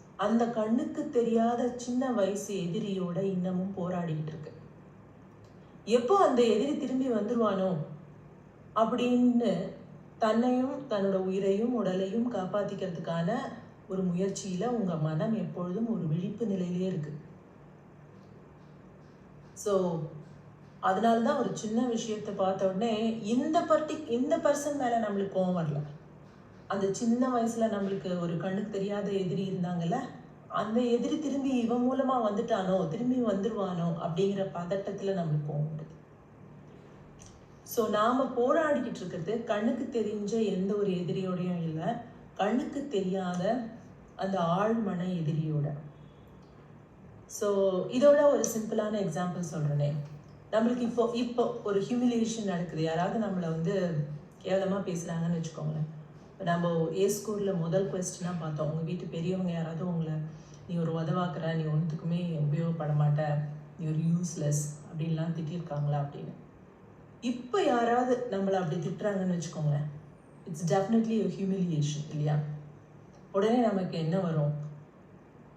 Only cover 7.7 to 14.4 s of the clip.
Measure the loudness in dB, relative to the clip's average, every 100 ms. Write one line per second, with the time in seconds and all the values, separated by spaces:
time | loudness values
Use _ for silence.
7.7 | 0 -4 -12 -18 -20 -20 -20 -20 -20 -4
8.7 | 0 2 2 2 4 6 4 4 2 -2
9.7 | -10 -16 -20 -20 0 2 4 4 2 0
10.7 | -4 -2 0 2 2 0 2 2 2 2
11.7 | 0 0 0 0 0 -2 -2 -2 -2 -2
12.7 | -4 -6 -6 -4 -2 0 -2 -4 -10 -16
13.7 | -18 -6 -2 0 2 0 -2